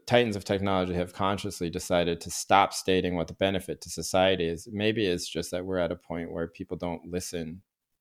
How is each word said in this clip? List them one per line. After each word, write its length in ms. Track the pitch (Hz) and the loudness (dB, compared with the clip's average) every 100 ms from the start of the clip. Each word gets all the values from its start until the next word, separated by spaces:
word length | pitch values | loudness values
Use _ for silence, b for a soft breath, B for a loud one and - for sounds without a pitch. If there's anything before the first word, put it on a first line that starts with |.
| - | 2
titans 280 | 123 117 101 | 4 4 0
of 80 | |
technology 520 | - 98 98 95 90 87 | 0 0 2 2 2 0
have 180 | 87 | -2
consciously 560 | - 98 98 101 - 85 | 0 0 0 -4 -4 -4
decided 500 | 90 - 90 85 85 | -4 0 2 2 -2
to 100 | 90 | -6
stop 420 | - - 98 95 | -6 4 6 6
stating 420 | - - 92 90 87 | 2 2 2 2 -2
what 120 | 80 | -4
the 80 | - | 0
benefit 460 | 98 95 - 76 | 0 0 -4 -10
to 80 | 87 | -10
society 560 | 82 78 95 95 92 82 | -8 0 4 4 4 0
is. 200 | 82 120 | -4 -6
Maybe 340 | 104 107 113 98 | -2 0 2 0
it's 240 | 87 - | 0 -2
just 220 | - - | -6 -4
that 120 | 90 | -4
we're 140 | 95 92 | -2 0
at 140 | 85 | 0
a 40 | 87 | -2
point 360 | - 85 82 | -6 -8 -6
where 160 | 82 85 | -6 -6
people 280 | - 92 85 | -8 -10 -6
don't 300 | 87 85 87 | -4 -6 -6
listen 560 | 90 - 87 80 92 - _ _ _ | -6 -6 -6 -8 -10 -16 _ _ _